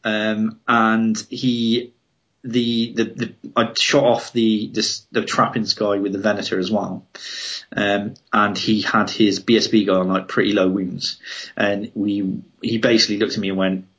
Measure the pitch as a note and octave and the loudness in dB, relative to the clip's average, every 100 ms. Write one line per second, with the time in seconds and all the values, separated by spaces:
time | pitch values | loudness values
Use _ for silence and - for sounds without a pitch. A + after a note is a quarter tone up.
0 | A2+ G#2+ G#2+ G#2+ A2 - - A#2 A2+ A2+ | -2 -2 -2 0 -2 -4 0 2 4 4
1 | A2+ G#2+ - B2+ C3 A#2+ A2+ A#2+ A#2+ _ | 2 -2 -4 -4 -2 0 0 0 -2 _
2 | _ _ _ _ B2 A#2+ A#2 A#2 A2+ - | _ _ _ _ -4 0 0 0 -2 -2
3 | A2 - A2+ - - - A2+ - - C#3+ | -4 -4 -8 -8 -4 0 0 0 2 4
4 | B2 A2+ - A#2+ A2 G#2+ G#2+ A2 G#2+ - | 4 2 0 2 2 2 0 -2 -4 -4
5 | _ A#2+ F#2+ - A2 A#2+ G2+ - G#2 G2+ | _ -4 -2 0 0 0 -2 0 0 0
6 | G2+ F#2+ G#2+ G2+ - F#2+ F#2 G#2+ F#2 F#2 | 0 0 0 0 -2 -2 0 -2 -2 -8
7 | - - - - - - - - G2+ G2+ | -14 -18 -14 -12 -10 -12 -10 -4 0 0
8 | G#2 - _ G#2+ G#2 F#2+ - G#2+ - A2 | -2 -10 _ 0 2 0 0 0 2 0
9 | G#2 - A2 F#2+ F#2+ A2 - A2+ G2 F#2 | 0 2 2 2 2 2 4 2 4 2
10 | F#2 F#2+ - - A#2 G2+ F#2+ G2 F#2 - | 2 -2 -2 0 2 2 2 0 -4 -4
11 | - - - - - - G#2 G2+ G#2 A2+ | -8 -8 -14 -14 -14 -4 -2 -2 -6 -4
12 | G2+ G2+ F#2+ - - _ A#2 A2+ B2 A2+ | -2 0 -2 -6 -10 _ -4 0 4 4
13 | - G#2 G#2+ - G2 F#2+ F#2+ F#2+ - | 2 0 -2 -2 -4 0 0 0 -6